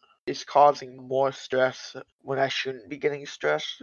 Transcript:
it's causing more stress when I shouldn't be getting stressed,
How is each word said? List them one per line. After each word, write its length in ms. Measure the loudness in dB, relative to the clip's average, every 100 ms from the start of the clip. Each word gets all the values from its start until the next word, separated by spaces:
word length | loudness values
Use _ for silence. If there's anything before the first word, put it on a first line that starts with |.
| _ _
it's 200 | -8 -8
causing 520 | 0 6 8 6 -6 -16
more 360 | -4 0 0
stress 640 | -2 -2 2 2 0 -12 -14 -18 _
when 180 | -6 -2
I 80 | 0
shouldn't 420 | 0 -4 -8 -12
be 80 | -2
getting 300 | -2 -2 -8
stressed, 560 | -4 -2 -2 -4 -10